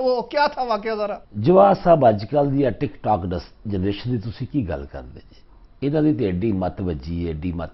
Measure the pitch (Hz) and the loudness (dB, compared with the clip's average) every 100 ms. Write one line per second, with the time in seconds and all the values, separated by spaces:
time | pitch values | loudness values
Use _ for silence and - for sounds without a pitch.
0 | 254 247 233 285 294 - 247 214 220 214 | 0 0 -2 0 0 0 -2 -2 -2 -4
1 | 208 196 - 104 123 190 196 185 175 165 | -4 -6 -10 -2 4 8 8 6 4 6
2 | 120 104 107 147 143 135 131 - 139 - | 6 4 0 0 2 2 0 -2 -6 -4
3 | 110 104 90 87 - - 110 98 98 101 | -2 -2 -2 -6 -8 -14 -6 -2 -2 -2
4 | 120 123 110 - 127 147 87 71 69 69 | -4 -4 -6 -10 -4 -4 -4 -6 -8 -14
5 | 64 - - - - - - - 139 156 | -16 -18 -20 -20 -20 -20 -20 -6 -2 2
6 | 151 151 104 90 113 95 90 90 90 76 | 2 2 0 0 -2 0 -2 -4 -6 -6
7 | 73 85 85 78 90 85 80 | -6 -6 -6 -6 -6 -6 -8